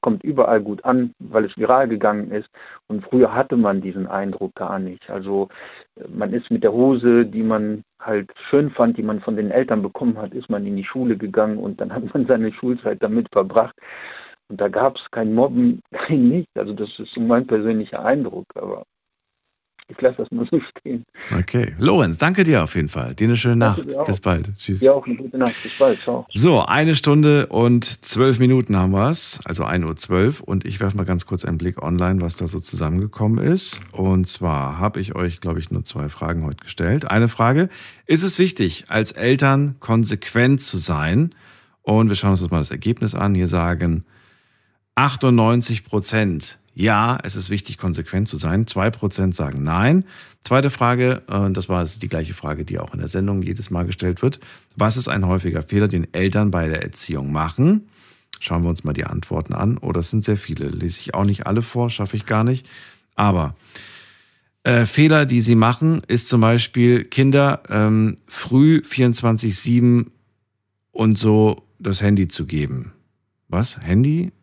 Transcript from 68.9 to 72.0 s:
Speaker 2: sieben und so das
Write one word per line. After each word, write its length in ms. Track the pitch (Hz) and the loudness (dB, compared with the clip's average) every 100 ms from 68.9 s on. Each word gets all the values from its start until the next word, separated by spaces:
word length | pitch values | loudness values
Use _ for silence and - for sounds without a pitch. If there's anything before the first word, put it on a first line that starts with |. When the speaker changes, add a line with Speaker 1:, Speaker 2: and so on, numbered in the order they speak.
| - 123 117 120 110 113 90 | 0 2 2 0 0 -2 -4
Speaker 2:
sieben 540 | 120 120 120 120 117 _ _ _ _ _ _ _ _ | 0 4 6 4 0 _ _ _ _ _ _ _ _
und 240 | - 113 107 | 0 2 4
so 460 | 110 107 107 - - - | 4 6 4 2 -8 -8
das 240 | 98 92 | -4 0